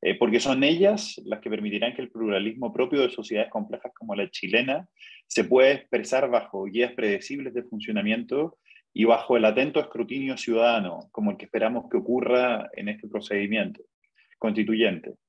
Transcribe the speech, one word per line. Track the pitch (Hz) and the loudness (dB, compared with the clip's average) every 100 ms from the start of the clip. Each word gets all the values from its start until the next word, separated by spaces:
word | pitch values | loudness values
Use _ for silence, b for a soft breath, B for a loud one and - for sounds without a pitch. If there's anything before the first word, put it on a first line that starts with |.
eh, | 90 - | 0 2
porque | 117 113 | 2 2
son | 139 131 | 2 2
ellas | 139 170 196 208 - - - | 2 4 4 4 -4 -12 -8
las | 107 | -8
que | - | -6
permitirán | 107 107 104 120 | -4 -4 -2 -4
que | 123 | -4
el | 131 | -12
pluralismo | 117 113 101 104 113 120 | -6 -2 0 -2 -6 -8
propio | 110 127 143 | -2 0 2
de | 127 | 0
sociedades | - 107 107 110 | 0 -6 -4 -2
complejas | 110 104 113 123 | -4 -8 -10 -12
como | - 113 101 | -14 -10 -6
la | 95 | -6
chilena | - 95 110 131 143 185 _ B B _ | -6 -2 0 0 -4 -6 _ B B _
se | - | 0
pueda | 107 127 131 | 4 6 6
expresar | 139 - 120 107 131 135 | 6 0 -4 0 0 2
bajo | 120 - 98 98 | 0 -2 -8 -6
guías | 101 120 | 0 -2
predecibles | 123 110 98 - 139 135 | 0 -2 -2 -4 -10 -8
de | 120 | -8
funcionamiento | 120 110 107 107 101 110 120 131 160 _ b b _ | -8 -10 -6 -2 0 -2 -2 -2 -2 _ b b _
y | - 113 | 2 4
bajo | 135 - 120 | 4 4 4
el | 110 | 4
atento | 107 139 151 | 4 0 0
escrutinio | 147 113 117 131 135 131 | -2 -6 -6 -4 -6 -6
ciudadano, | - 113 117 117 92 82 - | -2 2 4 2 -2 -8 -12
como | - 104 | -4 -4
el | 92 | -4
que | - | -6
esperamos | 110 110 123 - | -2 0 -2 -2
que | 120 | -2
ocurra | 117 123 - 123 127 113 - | 0 -2 2 2 2 0 -6
en | - 101 | -10 -8
este | 107 104 | -10 -8
procedimiento | 104 107 101 101 110 95 - - _ b b b b | -8 -4 -2 0 -2 -2 -6 -20 _ b b b b
constituyente. | 113 104 107 110 110 87 - - | -4 -2 0 2 2 0 -8 -16